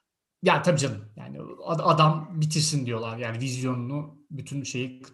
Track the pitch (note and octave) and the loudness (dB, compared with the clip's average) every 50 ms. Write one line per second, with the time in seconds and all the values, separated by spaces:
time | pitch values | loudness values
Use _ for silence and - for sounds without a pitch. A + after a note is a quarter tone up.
0 | _ _ _ _ _ _ _ _ F3+ F3+ E3 D3 - F3+ E3 D3 C3+ C3 A2 G2+ | _ _ _ _ _ _ _ _ 2 4 4 4 4 4 4 4 2 0 -2 -4
1 | - - - - - - - - - - - - - - E3 D#3 - E3+ D#3+ D#3 | -8 -12 -16 -16 -16 -14 -14 -14 -14 -14 -14 -12 -6 -4 -2 2 4 4 6 8
2 | D#3 D#3 - - - - F3+ D#3 D3+ D3+ - D#3+ - - D3+ C#3+ B2+ A#2+ A#2 A2 | 6 6 6 2 -2 -4 -2 -2 0 2 2 2 2 2 2 0 0 0 -2 -2
3 | A#2 A2+ A2+ A#2 B2 A2+ A2+ A2+ C3 C3 B2 B2+ B2+ B2+ B2+ A#2+ A#2+ B2 C#3+ D3 | -4 -4 -6 -4 -4 -4 -4 -4 -4 -4 -4 -2 -2 -2 -2 -2 -2 -4 -4 -6
4 | D3 D3+ - - _ _ D#3 B2+ B2 - C3+ C#3+ C3 - - B2+ B2+ B2+ B2+ B2+ | -6 -8 -12 -20 _ _ -12 -12 -10 -8 -8 -6 -6 -4 -4 -4 -6 -6 -8 -14
5 | C3 - | -20 -14